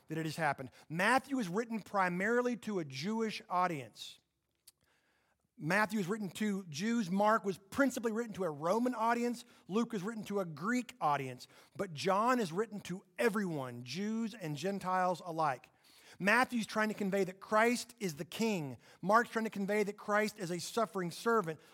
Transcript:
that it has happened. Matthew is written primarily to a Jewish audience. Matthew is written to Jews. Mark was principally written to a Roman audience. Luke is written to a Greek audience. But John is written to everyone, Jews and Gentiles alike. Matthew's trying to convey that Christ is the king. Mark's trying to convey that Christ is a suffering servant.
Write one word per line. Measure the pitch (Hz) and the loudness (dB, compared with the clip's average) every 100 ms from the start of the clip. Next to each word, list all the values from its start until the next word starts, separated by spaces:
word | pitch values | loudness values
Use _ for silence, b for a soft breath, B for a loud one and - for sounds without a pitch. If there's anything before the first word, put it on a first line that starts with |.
| b | b
that | 160 | -4
it | 160 | -4
has | 156 | 0
happened. | 151 135 131 B B | 0 0 -6 B B
Matthew | 160 208 262 - 262 | 0 4 4 2 -4
is | 180 | -2
written | 190 233 208 | -2 -2 -4
primarily | - 202 185 175 202 240 247 233 | -4 0 0 2 0 2 0 -2
to | 220 196 | -4 -4
a | 151 | -4
Jewish | 131 185 220 220 - - | -6 -4 -2 -2 -4 -4
audience. | 180 180 151 113 - - - _ _ _ _ - _ _ _ _ _ _ _ _ - | 0 0 0 -8 -14 -16 -18 _ _ _ _ -20 _ _ _ _ _ _ _ _ -8
Matthew | 151 196 208 214 | 0 2 2 0
is | 170 | -2
written | 220 196 | -2 -4
to | - 214 196 180 | -4 -2 -2 -6
Jews. | 139 214 233 175 | -4 -2 0 0
Mark | 190 208 220 | 2 4 4
was | 196 185 - | 0 -6 -4
principally | - 269 254 233 | 2 2 2 -2
written | 220 240 | -2 -4
to | 175 | 0
a | 180 | 0
Roman | 143 165 220 247 | 0 2 2 2
audience. | 233 226 240 240 233 - B B | 2 2 2 0 -4 -10 B B
Luke | 202 233 208 | 0 0 -2
is | |
written | 190 220 185 | -4 -6 -4
to | 202 | -2
a | 180 | -2
Greek | 147 196 247 - - | -4 -2 0 -2 -2
audience. | 156 143 131 127 - B B 143 | 0 2 -2 -8 -16 B B -6
But | 196 143 | -6 -2
John | 160 190 240 247 | 2 4 4 2
is | 180 | 2
written | 170 226 208 | -2 -4 -6
to | - 185 - - | -8 -10 -8 2
everyone, | 240 208 185 151 127 120 | 2 2 0 -2 -4 -8
Jews | 123 156 208 220 226 226 | -8 -4 -2 -2 -4 -4
and | 160 147 | -6 -4
Gentiles | 180 196 185 185 180 170 185 | -2 -2 0 2 2 0 -4
alike. | 160 151 127 - _ B B B B | 0 0 0 -8 _ B B B B
Matthew's | 185 233 254 240 202 | 4 6 4 0 -2
trying | 220 214 | 0 0
to | |
convey | - 196 196 | 0 0 0
that | 180 185 | 0 -4
Christ | - 214 233 240 - - | 2 6 6 2 -4 -6
is | 190 147 | -6 -6
the | 170 | -8
king. | - 226 190 139 120 B B | -2 0 0 -2 -8 B B
Mark's | 180 226 226 | 4 4 4
trying | 226 220 | -2 -2
to | |
convey | 202 196 208 | -2 0 0
that | 202 202 | 0 -4
Christ | - 208 214 - | 0 0 0 -2
is | 170 | -6
a | 175 | -4
suffering | - 233 220 196 175 | -2 0 0 0 -4
servant. | - 233 226 165 156 B | -2 0 2 0 -6 B